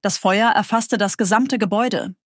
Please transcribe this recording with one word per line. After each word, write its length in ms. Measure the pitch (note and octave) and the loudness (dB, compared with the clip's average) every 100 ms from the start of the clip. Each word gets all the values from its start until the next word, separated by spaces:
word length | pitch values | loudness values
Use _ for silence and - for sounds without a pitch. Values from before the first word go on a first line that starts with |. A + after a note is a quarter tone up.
Das 160 | - - | -2 -2
Feuer 320 | F#3+ G3 A#3 | 0 2 2
erfasste 480 | - - A3+ A3+ A3+ | 2 0 -2 0 -2
das 200 | G3 - | -2 -2
gesamte 380 | G3 G#3+ C4+ B3 | 0 2 2 0
Gebäude. 600 | G3 G#3 B3 G#3+ - F3+ | 0 0 0 -2 -6 -12